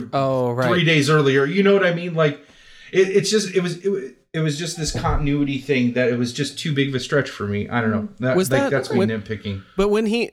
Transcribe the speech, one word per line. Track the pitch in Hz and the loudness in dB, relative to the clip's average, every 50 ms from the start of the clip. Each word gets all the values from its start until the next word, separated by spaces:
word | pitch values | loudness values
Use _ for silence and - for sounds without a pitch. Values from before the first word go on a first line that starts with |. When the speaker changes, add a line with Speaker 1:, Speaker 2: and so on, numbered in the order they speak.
| 123 113 | -4 -4
Speaker 1:
Oh, | - 139 135 135 131 131 127 123 | -4 -2 -2 0 0 0 -2 -2
right. | 120 123 127 123 | -2 0 0 2
Speaker 2:
three | 180 175 160 | 2 2 2
days | 160 160 151 135 147 | 2 2 2 4 4
earlier. | 156 151 143 135 131 139 139 | 4 4 4 4 4 4 2
You | 147 180 202 | 2 2 2
know | 190 196 202 | 4 4 4
what | 196 185 | 4 4
I | 180 170 | 2 0
mean? | 170 175 180 160 | -2 -4 -4 0
Like, | 160 160 147 143 - - - - - - - - - - - | 0 2 0 0 -4 -10 -20 -20 -20 -20 -20 -20 -20 -16 -2
it, | - 185 190 190 | 2 2 2 4
it's | 196 202 - - | 2 2 2 2
just, | 214 214 190 180 185 | 0 0 0 0 -2
it | 190 | -2
was, | 175 170 156 - - | -2 -2 -4 -4 -2
it, | 196 | -2
wa-, | 202 - 127 131 - _ _ _ | -2 -2 -4 -10 -14 _ _ _
it | - 165 | -4 -2
was | 160 151 143 143 | -2 -2 -2 -4
just | 175 156 - | -6 -8 -6
this | 170 156 - | -6 -6 -4
continuity | - - 165 160 147 147 147 143 143 147 143 139 135 123 | -4 -2 0 0 0 2 2 0 0 0 0 -2 -2 -4
thing | - - 139 127 123 120 120 | -2 0 0 2 2 2 2
that | 123 127 117 | 2 2 2
it | 120 | 2
was | 120 123 117 | 0 -2 -2
just | - - 143 - - - | -2 -4 -6 -6 -6 -6
too | - 170 | -6 -2
big | 147 135 139 139 | 0 0 0 0
of | 135 | -2
a | 123 | -4
stretch | - - 156 143 131 - | -4 0 0 0 0 -2
for | - - 104 | -6 -8 -6
me. | 101 101 104 101 - | -4 -4 -4 -4 -4
I | - 120 | -2 -2
don't | 110 110 | 0 0
know. | 107 107 | -2 -2
Speaker 3:
Mm. | 107 104 - - | -4 -6 -8 -4
Speaker 2:
That, | 117 131 160 | -2 0 2
Speaker 1:
Was | 180 185 127 | 2 2 2
Speaker 2:
like, | 131 277 | 2 2
Speaker 1:
that | 277 277 | 2 2
Speaker 2:
that's | - - - - | 0 -2 -2 -2
me | - - | 0 0
Speaker 1:
when | - 110 | 0 0
Speaker 2:
nitpicking. | 113 107 101 - 110 101 - 107 101 98 98 - _ | -2 -4 -6 -8 -10 -8 -6 -8 -8 -8 -10 -6 _
Speaker 1:
But | - 196 208 | 0 2 2
when | 202 214 226 | 2 2 2
he, | 208 220 233 214 - | 0 0 0 -2 -4